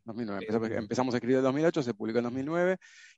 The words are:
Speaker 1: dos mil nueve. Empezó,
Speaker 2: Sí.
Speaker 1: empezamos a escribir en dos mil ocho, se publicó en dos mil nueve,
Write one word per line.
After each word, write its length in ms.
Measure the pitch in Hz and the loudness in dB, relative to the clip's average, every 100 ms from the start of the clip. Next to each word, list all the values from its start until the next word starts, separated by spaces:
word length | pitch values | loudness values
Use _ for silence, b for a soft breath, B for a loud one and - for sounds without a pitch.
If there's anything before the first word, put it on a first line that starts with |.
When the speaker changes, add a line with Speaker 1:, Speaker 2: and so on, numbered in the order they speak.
| - | -10
Speaker 1:
dos 100 | 107 | -6
mil 120 | 113 | -6
nueve. 180 | 98 98 | -4 -2
Empezó, 180 | 110 110 | -2 0
Speaker 2:
Sí. 80 | 117 | -4
Speaker 1:
empezamos 360 | 107 117 131 | -2 0 0
a 40 | 120 | 0
escribir 200 | 117 131 | 2 4
en 60 | |
dos 100 | 131 | 4
mil 120 | 139 160 | 4 2
ocho, 160 | 170 | 2
se 140 | 120 104 | -2 -4
publicó 240 | 110 117 | -2 0
en 60 | 120 | 0
dos 80 | |
mil 120 | 127 139 | -4 -4
nueve, 320 | 170 180 185 B B B | 0 0 0 B B B